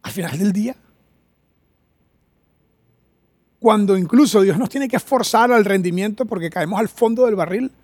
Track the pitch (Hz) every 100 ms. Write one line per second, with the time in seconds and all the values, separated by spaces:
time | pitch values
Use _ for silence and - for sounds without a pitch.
0 | - 190 170 143 202 190 226 262 _ _
1 | _ _ _ _ _ _ _ _ _ _
2 | _ _ _ _ _ _ _ _ _ _
3 | _ _ _ _ _ _ 233 214 202 190
4 | 175 240 285 214 196 165 233 277 269 226
5 | - 262 202 220 240 240 202 196 180 175
6 | 208 208 240 196 165 180 160 196 220 -
7 | 226 226 247 202 165 196 262 _